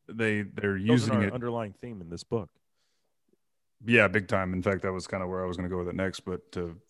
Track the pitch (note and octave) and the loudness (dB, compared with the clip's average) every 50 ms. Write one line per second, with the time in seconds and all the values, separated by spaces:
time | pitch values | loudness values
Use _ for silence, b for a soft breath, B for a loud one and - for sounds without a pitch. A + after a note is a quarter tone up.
0 | _ - G#2+ A2+ A2+ G#2+ G#2+ G#2 G2+ G2 - G#2+ G#2 G2+ G2 F#2+ G2 A2+ B2 B2 | _ -10 -4 -2 0 0 0 0 -2 -4 -6 -2 0 0 0 2 4 6 6 6
1 | G#2 A2 - G#2+ G2+ G2+ A#2 B2 A#2 A#2+ A#2 A#2 A2 G2 - - A#2+ B2 A2+ F#2 | 6 4 2 2 2 2 0 -4 -4 -4 -4 -4 -4 -6 -8 -12 -12 -12 -12 -12
2 | E2+ E2 E2+ E2+ - - A#2+ A2+ F2 - _ _ _ _ _ _ _ _ _ _ | -12 -10 -10 -10 -6 -4 -4 -4 -4 -6 _ _ _ _ _ _ _ _ _ _
3 | _ _ _ _ _ _ _ _ _ _ _ _ _ _ _ - G#2 A2+ A#2+ A2+ | _ _ _ _ _ _ _ _ _ _ _ _ _ _ _ -6 2 6 8 8
4 | G2+ F#2+ F#2 G#2+ F2+ - A2 F#2+ F#2 F2+ F2+ F#2 F2+ G2+ F#2+ F2 - F#2+ F#2 F#2 | 8 8 4 2 0 2 0 0 0 0 0 0 2 0 0 0 0 -2 -4 -4
5 | - - G2+ F#2+ F#2 F2+ F#2 F#2 F#2 F2+ F2 F2+ F2+ F2 F#2 F2+ F2 F2 F2 F#2 | -6 -6 -6 -4 -4 -4 -4 -4 -4 -4 -4 -4 -4 -4 -4 -4 -4 -4 -2 -2
6 | F#2+ F#2 - - - F#2+ F2+ F2 - - - F2+ F2 E2+ E2 - _ | -2 -2 -4 -6 -8 -8 -8 -8 -8 -10 -8 -6 -6 -6 -8 -14 _